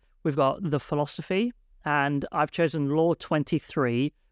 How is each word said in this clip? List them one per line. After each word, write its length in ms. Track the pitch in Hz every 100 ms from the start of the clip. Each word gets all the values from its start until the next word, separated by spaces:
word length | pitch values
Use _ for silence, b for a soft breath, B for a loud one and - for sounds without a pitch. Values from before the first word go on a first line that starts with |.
| _ _
we've 140 | 160 143
got 260 | 135 -
the 160 | 175 143
philosophy, 720 | - 147 147 - - 185 240 - _ -
and 400 | 151 147 143 143 -
I've 220 | - 151
chosen 420 | - 165 160 139
law 200 | 151 165
twenty-three, 1000 | 160 - 156 143 151 - - 127 117 143 - _